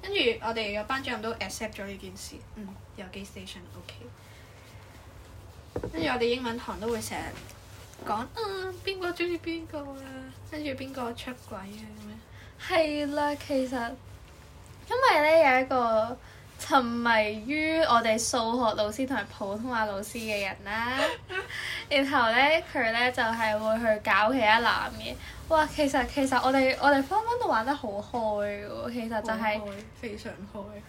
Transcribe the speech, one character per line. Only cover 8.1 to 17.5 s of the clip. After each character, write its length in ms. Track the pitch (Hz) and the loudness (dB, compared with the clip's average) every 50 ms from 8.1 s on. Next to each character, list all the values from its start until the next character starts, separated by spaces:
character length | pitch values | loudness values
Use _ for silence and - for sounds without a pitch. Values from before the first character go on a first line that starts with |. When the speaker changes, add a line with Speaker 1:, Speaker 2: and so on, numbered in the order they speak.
| 214 | -2
Speaker 1:
啊， 160 | 214 240 285 - 466 453 415 392 381 370 381 359 359 - | -2 -2 -6 -6 -6 -6 -4 -4 -6 -6 -6 -8 -8 -6
邊 140 | 392 392 381 | -6 -6 -4
個 120 | 359 349 | -4 -4
鍾 160 | 349 - 349 349 | -2 -2 -2 -2
意 100 | 349 330 | -2 -4
邊 260 | - 339 330 330 320 320 | -4 -6 -6 -6 -8 -8
個 120 | - 302 | -10 -10
啊， 260 | 285 277 277 269 269 269 262 262 262 262 262 - - - | -10 -10 -12 -12 -12 -12 -12 -12 -14 -14 -14 -16 -16 -12
跟 140 | - 302 302 | -10 -8 -6
住 60 | 294 | -6
邊 220 | 262 254 262 269 269 | -6 -6 -8 -10 -8
個 180 | 269 254 233 240 | -6 -6 -6 -6
出 180 | - - 262 | -8 -8 -10
軌 240 | 247 247 - - 247 | -10 -12 -12 -12 -12
啊 120 | 196 190 196 | -12 -10 -12
咁 400 | 208 214 220 220 214 214 208 208 | -14 -14 -14 -14 -14 -14 -14 -14
樣。 60 | 208 226 226 - - - - - - - - - | -16 -16 -18 -18 -20 -20 -18 -20 -18 -14 -8 0
Speaker 2:
係 360 | 330 330 320 302 294 294 294 285 285 | 2 2 2 2 2 -2 -2 -2 0
啦， 220 | 294 294 294 294 | 0 0 0 0
其 320 | 294 - - 294 269 262 254 | -4 -4 -2 0 0 0 0
實 240 | 254 254 233 233 262 - - - - - - - - - - - - - - - - - - - | -2 -4 -4 -4 -6 -10 -14 -18 -18 -20 -20 -20 -20 -20 -20 -20 -20 -20 -20 -20 -20 -20 -8 -4
因 60 | 427 | 0
為 240 | 494 539 508 381 311 294 302 320 330 320 | 4 6 6 6 6 6 8 8 8 8
呢， 80 | 277 | 8
有 80 | 254 254 | 8 6
一 40 | 262 | 4
個 520 | 262 269 254 240 233 226 220 220 233 247 - - - - - - - - - | 2 2 2 4 4 4 4 2 0 -2 -10 -12 -20 -20 -20 -20 -20 -14 -14
沉 240 | - - 320 277 254 | -6 4 4 4 4
迷 600 | 233 233 233 233 240 233 220 214 214 214 214 214 | 4 -2 0 2 4 4 4 4 2 0 -6 -6
於 320 | 240 | -4